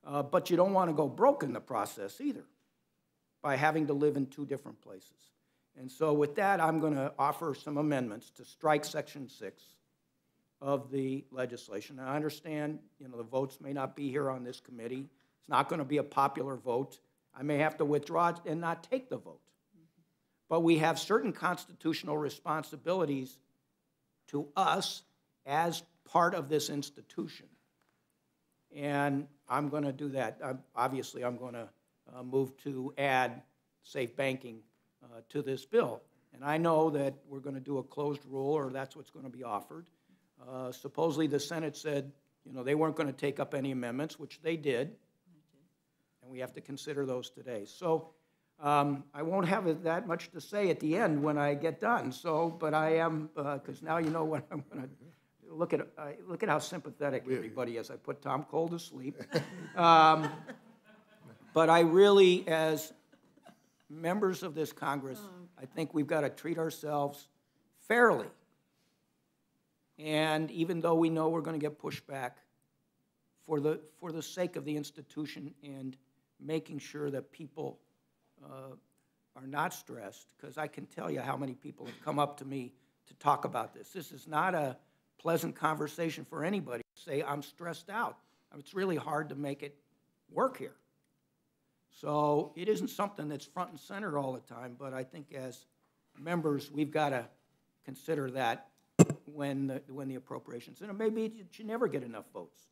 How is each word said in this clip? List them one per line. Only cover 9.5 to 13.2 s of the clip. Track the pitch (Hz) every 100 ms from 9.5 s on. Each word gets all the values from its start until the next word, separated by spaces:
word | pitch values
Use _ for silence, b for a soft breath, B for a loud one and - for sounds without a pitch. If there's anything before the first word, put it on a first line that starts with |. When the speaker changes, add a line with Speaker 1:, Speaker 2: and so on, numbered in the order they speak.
| - - _ _ _ _ _ _ _ _ _
Speaker 1:
of | 139 139 131
the | 135 135 135 -
legislation. | 127 127 120 - 104 - 139
And | 131
I | 143
understand, | 151 147 170 151 147 151 - _
you | 131
know, |
the | 120